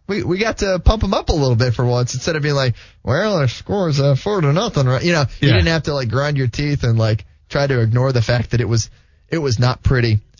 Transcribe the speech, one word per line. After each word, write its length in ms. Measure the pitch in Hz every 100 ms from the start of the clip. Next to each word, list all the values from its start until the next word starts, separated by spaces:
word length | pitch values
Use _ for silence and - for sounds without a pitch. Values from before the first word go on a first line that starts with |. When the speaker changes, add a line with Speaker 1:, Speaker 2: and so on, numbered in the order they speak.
| -
Speaker 1:
we, 160 | 208
we 160 | - 185
got 200 | 220 -
to 200 | 202 185
pump 240 | - 220
'em 100 | 202
up 160 | 247 359
a 40 |
little 240 | 180 135 117
bit 180 | 127
for 100 | 113
once 300 | 123 123 120
instead 220 | 131 - 156
of 60 |
being 100 | 147
like, 220 | 143 131 - - _
"Well, 320 | - 139 214 190
our 120 | 131
score 400 | - - 202 175
is, 100 | 143
uh, 160 | 139
four 260 | 135 202 208
to 120 | 143
nothing, 340 | 156 226 151 127
right?" 160 | 127
You 120 | 175
know, 100 | 165 135 -
you 80 | 143
Speaker 2:
Yeah. 60 |
Speaker 1:
didn't 160 | 123 170
have 120 | 165
to, 120 | 156
like, 140 | 143 123
grind 280 | 120 147 143
your 100 | 127
teeth 380 | - 147 143
and, 160 | 123 113
like, 240 | 110 107 - _ _
try 180 | 147 143
to 140 | 131
ignore 320 | 110 123 131
the 100 | 123
fact 300 | 110 120 113
that 80 | 117
it 80 | 113
was, 220 | 113 - - _ _ _
it 100 | 165
was 200 | 143 110
not 240 | 123 -
pretty 380 | - 131 117 104 -